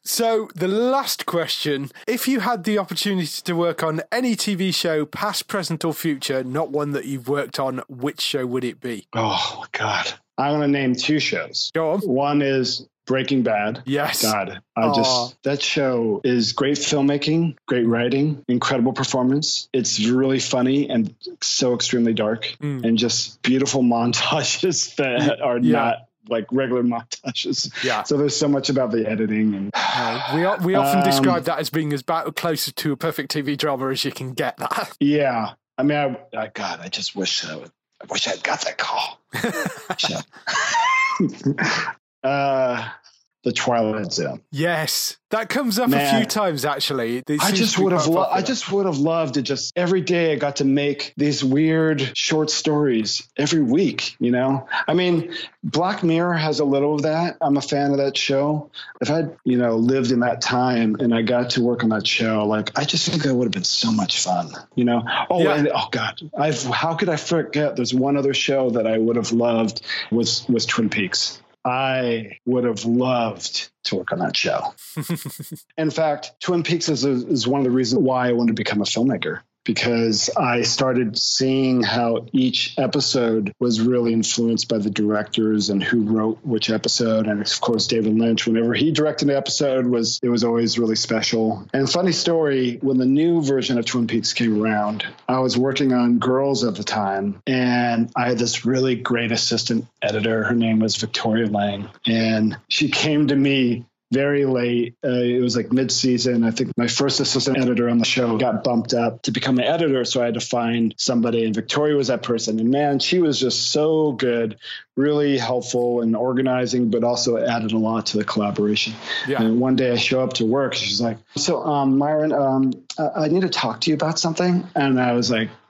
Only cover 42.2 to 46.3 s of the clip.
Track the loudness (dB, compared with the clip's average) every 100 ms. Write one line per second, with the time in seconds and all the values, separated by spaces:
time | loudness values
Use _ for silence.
42.2 | -2 0 0 2 0 0 -6 -12 _ _
43.2 | _ _ -4 -2 0 2 2 0 -4 -4
44.2 | -6 -6 _ -4 -2 -2 -2 -4 -4 -8
45.2 | _ -4 -2 -2 -2 0 2 2 2 2
46.2 | 2